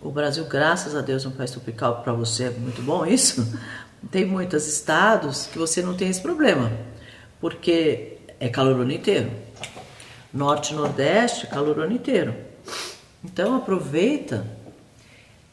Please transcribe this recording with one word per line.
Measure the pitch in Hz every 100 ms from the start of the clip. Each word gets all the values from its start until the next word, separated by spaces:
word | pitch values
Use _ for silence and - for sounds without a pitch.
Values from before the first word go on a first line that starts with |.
o | 147
Brasil, | 139 147 139 160
graças | 139 151 180 - 147
a |
Deus, | 123 131 135
é |
um |
país | 127 127
tropical, | - - 113 123 120
pra | -
você | 117 113 -
é | 123
muito | 113 123 120
bom | 123 175
isso. | 160 254 - - 113 110 - -
<laughs> | - - -
Tem | 190
muitos | 190 185 175 151 147
estados | - - 160 208 208 147 131 -
que | 165
você | 160 -
não | 180
tem | 180 185
esse | 185
problema, | 320 320 269 156 113 113 - - - - - -
porque | 170 - - 165 156 123 - - - -
é | 117
calor | 123 131 127
o |
ano | 123
inteiro. | 165 - 180 110 110 - - - - - - - - -
Norte | 127 143 147 -
e | 151
Nordeste, | 143 135 143 196 240 - -
calor | 139 147 151
o |
ano | 160
inteiro. | 247 - 226 131 - - - - - - - - -
Então | - - 196
aproveita | 254 - 185 139 151 220 302 - 113 - - - - - - - - - - _